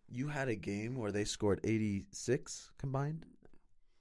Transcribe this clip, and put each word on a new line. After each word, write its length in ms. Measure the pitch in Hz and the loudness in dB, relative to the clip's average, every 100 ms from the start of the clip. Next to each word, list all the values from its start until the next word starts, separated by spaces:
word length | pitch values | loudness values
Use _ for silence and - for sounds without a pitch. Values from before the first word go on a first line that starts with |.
| - | -10
you 180 | 120 143 | -6 -4
had 200 | 147 131 | -2 0
a 60 | 110 | -2
game 400 | 87 101 110 131 | -2 -2 -2 -2
where 160 | 107 | 0
they 140 | 101 104 | 0 0
scored 340 | - 104 95 | 2 4 4
eighty-six 1080 | - 110 107 98 - - - 131 - - - - | 4 4 4 0 -4 -6 0 0 0 -12 -14 -8
combined? 460 | 139 135 143 160 - - - - _ - - _ | -4 -2 -2 -4 -8 -18 -20 -20 _ -20 -20 _